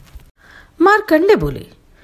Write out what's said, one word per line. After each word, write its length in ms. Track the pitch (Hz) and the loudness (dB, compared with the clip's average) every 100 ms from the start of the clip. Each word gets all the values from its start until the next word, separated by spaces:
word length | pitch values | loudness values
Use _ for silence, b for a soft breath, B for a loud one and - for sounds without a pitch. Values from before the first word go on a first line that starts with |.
| - - - _ b b b - | -20 -20 -20 _ b b b -2
मार्कंडे 540 | 370 415 427 311 392 311 | 2 2 0 0 2 0
बोले, 320 | 147 127 - _ _ b | -2 -10 -16 _ _ b